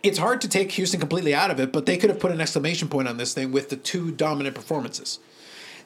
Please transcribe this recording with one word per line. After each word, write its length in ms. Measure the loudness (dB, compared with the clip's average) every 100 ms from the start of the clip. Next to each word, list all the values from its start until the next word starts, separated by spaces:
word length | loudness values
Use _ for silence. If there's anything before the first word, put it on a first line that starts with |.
it's 160 | 2 2
hard 200 | 2 2
to 60 | 2
take 240 | 0 2
Houston 260 | 0 0 0
completely 340 | 0 0 2
out 160 | 4 4
of 100 | 2
it, 120 | 0
but 120 | 0 0
they 100 | 4
could 140 | 4
have 80 | 4
put 120 | 0
an 80 | 0
exclamation 480 | 0 0 0 -2 0
point 200 | 0 0
on 100 | -2
this 160 | -4
thing 180 | -2 0
with 180 | 0 0
the 60 | -6
two 360 | -4 -2 -2
dominant 440 | 0 0 0 -4 -6
performances. 640 | -4 -4 -4 -8 -10 -12 -14 -20 -20 -20 -18 -18